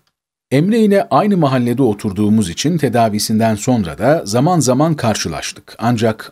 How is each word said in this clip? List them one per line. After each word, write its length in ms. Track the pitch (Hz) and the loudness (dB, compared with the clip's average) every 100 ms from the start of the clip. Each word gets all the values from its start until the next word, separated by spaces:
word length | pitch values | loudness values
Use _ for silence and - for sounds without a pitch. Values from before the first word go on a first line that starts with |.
| _ _ _ _ _ | _ _ _ _ _
Emre 280 | 135 180 226 | 0 2 2
ile 280 | 214 196 - | 4 2 2
aynı 260 | 135 208 190 | 0 2 2
mahallede 460 | 143 131 120 120 | 2 0 0 0
oturduğumuz 680 | 127 101 110 95 104 110 107 | 0 0 -4 0 2 2 0
için 280 | - 139 175 | -2 -2 0
tedavisinden 760 | 131 117 113 104 - 110 113 107 | 0 2 0 0 -2 0 0 0
sonra 420 | - 120 87 73 | 0 0 -2 -2
da 240 | 117 160 101 | 0 0 0
zaman 340 | 117 151 180 | 0 2 2
zaman 360 | 123 127 160 151 | 2 2 0 0
karşılaştık. 800 | 117 101 92 71 - - - - | -2 -4 -6 -8 -10 -14 -20 -6
Ancak 520 | 113 117 113 107 - | -2 0 0 -2 -10